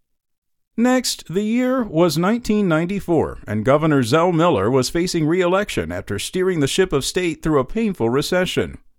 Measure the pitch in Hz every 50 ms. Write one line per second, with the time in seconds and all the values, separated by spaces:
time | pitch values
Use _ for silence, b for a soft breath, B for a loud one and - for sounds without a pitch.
0 | _ _ _ _ _ _ _ _ _ _ _ _ _ _ _ - 233 247 254 254
1 | 247 - - - - - 160 202 214 214 226 247 254 254 254 262 233 202 - 160
2 | 180 180 143 165 175 190 226 240 - - 214 208 202 180 156 156 170 175 202 196
3 | - - 175 147 95 71 - - - - 104 107 104 123 139 151 160 160 147 139
4 | 123 107 139 160 170 185 170 156 165 180 156 98 95 110 135 131 127 - - 170
5 | 175 175 - 170 156 147 170 185 180 175 180 196 208 - - - 85 78 87 92
6 | - - 104 98 - - - 185 180 190 185 160 139 131 - - 185 180 165 139
7 | 127 - - 185 180 170 156 - - 160 156 139 127 - - 226 233 208 185 -
8 | 113 113 120 139 151 - 185 180 185 165 - 135 95 73 67 - - _ _